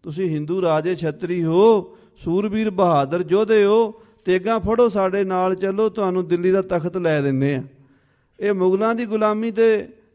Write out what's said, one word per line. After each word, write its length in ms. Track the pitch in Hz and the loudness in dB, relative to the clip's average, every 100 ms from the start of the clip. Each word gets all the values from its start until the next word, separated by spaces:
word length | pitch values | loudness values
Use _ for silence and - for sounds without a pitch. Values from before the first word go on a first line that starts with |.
ਤੁਸੀਂ 260 | - 151 185 | -12 -6 -4
ਹਿੰਦੂ 340 | 156 151 185 | -4 -4 -2
ਰਾਜੇ 320 | 180 156 165 | 0 0 0
ਛਤਰੀ 500 | 170 156 147 175 180 | -4 -6 -6 -6 -2
ਹੋ, 520 | 160 170 220 214 - - _ _ | 0 4 6 4 0 -18 _ _
ਸੂਰਬੀਰ 460 | 165 180 208 214 220 | -4 -2 0 -2 -2
ਬਹਾਦਰ 540 | 185 180 151 135 170 170 | 0 2 2 0 -4 0
ਯੋਧੇ 340 | 190 214 220 | 0 2 4
ਹੋ, 300 | 202 220 226 214 - _ | 4 2 0 -4 -20 _
ਤੇਗਾਂ 360 | - 185 190 226 | -2 -2 0 -2
ਫੜੋ, 280 | 180 226 240 | 0 2 2
ਸਾਡੇ 360 | 202 190 196 | 2 -2 0
ਨਾਲ 300 | 190 185 185 | -2 0 -2
ਚੱਲੋ, 340 | 185 196 196 220 | -2 -4 -2 -2
ਤੁਹਾਨੂੰ 400 | 220 190 185 170 | 0 -2 -2 -2
ਦਿੱਲੀ 220 | 175 180 | 0 2
ਦਾ 120 | 190 | 0
ਤਖਤ 340 | 185 175 165 185 | 0 -4 -4 -2
ਲੈ 240 | 170 151 | 0 0
ਦਿੰਦੇ 340 | 139 135 139 | 0 0 0
ਆ। 80 | 135 - _ _ _ _ _ _ _ | -2 -8 _ _ _ _ _ _ _
ਇਹ 120 | 202 | -4
ਮੁਗਲਾਂ 420 | 196 180 190 220 | 0 0 2 0
ਦੀ 120 | 226 233 | -2 -4
ਗੁਲਾਮੀ 440 | 220 214 214 226 | -2 0 -2 -4
ਤੇ 380 | 208 226 214 196 - _ | 0 2 2 -4 -20 _